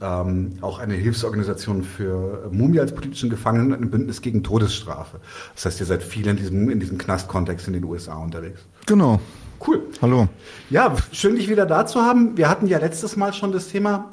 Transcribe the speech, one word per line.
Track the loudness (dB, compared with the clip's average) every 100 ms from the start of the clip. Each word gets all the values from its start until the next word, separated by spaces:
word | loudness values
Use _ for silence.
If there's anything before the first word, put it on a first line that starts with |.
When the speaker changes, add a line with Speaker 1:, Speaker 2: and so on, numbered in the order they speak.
Speaker 1:
ähm, | -4 -2 0 0 -2 -6
auch | -8 -6
eine | -4
Hilfsorganisation | 0 0 0 -2 -2 -2 -4 -2 -2
für | -4 -6 -4 -2 -4 -6 -4
Mumia | 2 4 4
als | 2
politischen | -4 -10 -4 -4
Gefangenen | -2 0 2 2
und | 0
ein | 0
Bündnis | 0 -2 -4
gegen | -2 -2
Todesstrafe. | 2 2 2 -2 -8 -10 -12 -16 -18 -18 -18
Das | -6
heißt, | -6 -4
ihr | -2
seid | -2
viel | -2 -4 0
in | 0
diesem, | 0 0 2
in | 0
diesem | -2 -6
Knastkontext | -2 -4 -2 -2 -2 -4 -4
in |
den | -4
U | -4
S | -8 -10
A | -10
unterwegs. | -8 -8 -10 -14 -20 _
Speaker 2:
Genau. | 4 6 6 4 0 -16 -18 -8 0
Speaker 1:
Cool. | 0 0 0
Speaker 2:
Hallo. | 4 4 4 0 -20 -20 -2
Speaker 1:
Ja, | 2 2 2 -4
schön, | 0 2 2
dich | 2
wieder | 2
da | 2 2 2
zu | 2
haben. | 4 6 4 4
Wir | 4
hatten | 4 2
ja | 2
letztes | 0 -2 -6 -2
Mal | -2
schon | -2 -2
das | -2 -4
Thema | -2 0 -2 -4